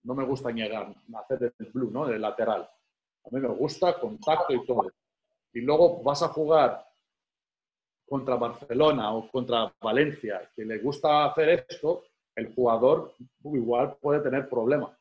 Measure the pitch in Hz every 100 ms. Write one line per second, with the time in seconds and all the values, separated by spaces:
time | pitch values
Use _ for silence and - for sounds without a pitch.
0 | 117 135 131 131 123 117 110 110 101 -
1 | - 110 - 131 120 _ 107 131 120 120
2 | 147 110 107 - 110 101 - _ _ _
3 | _ _ - 127 127 95 147 - 180 175
4 | 117 107 - 156 175 127 - 120 95 _
5 | _ _ _ _ _ 120 123 151 170 -
6 | 127 143 165 156 151 160 131 - - _
7 | _ _ _ _ _ _ _ _ _ _
8 | _ 139 131 120 117 110 - 120 151 143
9 | 104 113 110 131 120 117 107 _ 113 120
10 | 151 147 110 95 - - 110 110 117 143
11 | 156 147 143 - 156 170 - - 147 175
12 | _ _ _ - 113 - 123 113 127 160
13 | - - - _ 147 147 113 120 139 -
14 | 147 147 143 135 135 123 113 147 120 _